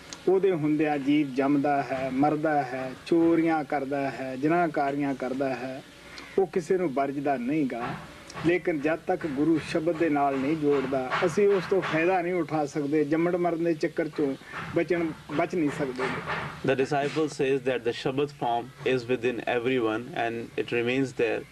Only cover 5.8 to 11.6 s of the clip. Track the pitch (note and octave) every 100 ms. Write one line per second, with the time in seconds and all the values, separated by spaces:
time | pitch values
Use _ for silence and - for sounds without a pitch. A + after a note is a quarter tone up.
5.8 | - - - - - - F#3+ G3 E3 F#3+
6.8 | F3 C3 C#3 C#3 C#3+ C3+ A#2+ D#3 C3+ A#2+
7.8 | A#2+ - - - - - D#3+ F3 F3+ D#3+
8.8 | C#3+ D#3+ - F3+ E3+ C3+ D3+ D#3+ - E3+
9.8 | D#3+ D#3+ E3 D3 C#3+ C#3 C3+ D#3+ D3 C#3+
10.8 | C3 C3+ C3+ - F#3 D#3+ G3+ G3